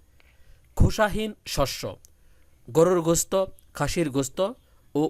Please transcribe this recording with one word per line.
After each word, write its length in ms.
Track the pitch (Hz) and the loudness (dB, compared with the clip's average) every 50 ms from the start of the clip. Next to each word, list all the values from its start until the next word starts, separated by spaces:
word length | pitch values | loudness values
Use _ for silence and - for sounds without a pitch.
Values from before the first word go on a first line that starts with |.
| _ _ _ _ _ _ _ - - - - - - _ _ | _ _ _ _ _ _ _ -20 -20 -20 -20 -20 -20 _ _
খোসাহীন 540 | - - - - - 214 208 175 214 220 214 214 - _ - - | 4 4 4 4 2 0 0 0 -2 -4 -6 -8 -10 _ -8 -4
শস্য, 280 | - 143 - - - - 110 92 - - - _ _ _ - - - _ _ _ _ _ - | -2 -2 -2 -4 -6 -10 -12 -12 -14 -18 -20 _ _ _ -20 -20 -20 _ _ _ _ _ -2
গরুর 320 | 117 156 165 180 185 175 160 | 2 4 4 4 4 2 2
গোস্ত, 300 | 160 170 165 - - - 190 190 190 - - - - - | 2 0 0 -2 -2 -2 -2 -2 -4 -6 -14 -20 -16 -8
খাসির 340 | - 147 139 - 180 170 151 | -6 -4 -4 -2 -2 -2 -2
গোস্ত 280 | 123 139 135 131 - - 185 202 254 - _ _ _ - _ _ - | -2 -2 -4 -4 -4 -4 -4 -4 -4 -8 _ _ _ -20 _ _ -2
ও 60 | 143 156 | -2 -2